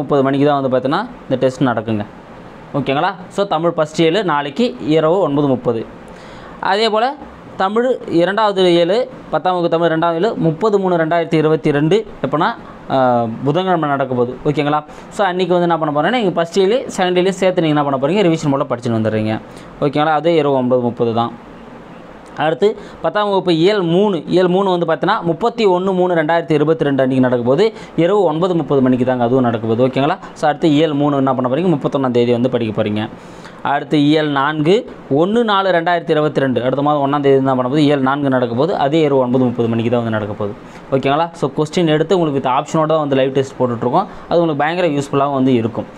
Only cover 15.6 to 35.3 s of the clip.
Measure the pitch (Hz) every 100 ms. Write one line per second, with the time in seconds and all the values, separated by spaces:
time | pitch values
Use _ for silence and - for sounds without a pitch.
15.6 | 175 165 156 147 160 247 202 165 165 196
16.6 | 190 240 - - 180 180 180 185 190 180
17.6 | 160 147 143 139 139 196 180 160 156 139
18.6 | 143 120 117 113 110 107 107 110 - -
19.6 | - - 147 143 151 151 160 165 143 139
20.6 | 127 127 120 113 120 113 117 - - -
21.6 | - - - - - - - - 151 160
22.6 | 202 226 - - - 196 208 190 170 160
23.6 | 170 214 175 175 214 175 - 170 185 180
24.6 | 196 180 165 156 - 220 175 165 233 233
25.6 | 208 175 190 185 180 175 151 170 165 151
26.6 | 151 160 147 139 131 131 127 123 120 139
27.6 | 220 - - - 165 208 180 151 185 170
28.6 | 135 143 127 127 123 127 117 131 123 113
29.6 | 110 113 131 131 143 180 - - 160 147
30.6 | 170 147 160 143 147 139 135 127 127 135
31.6 | 185 151 151 143 135 120 120 120 123 120
32.6 | 113 101 107 104 113 - - - - -
33.6 | - 143 143 156 143 156 151 139 139 156
34.6 | 151 208 254 - - 139 180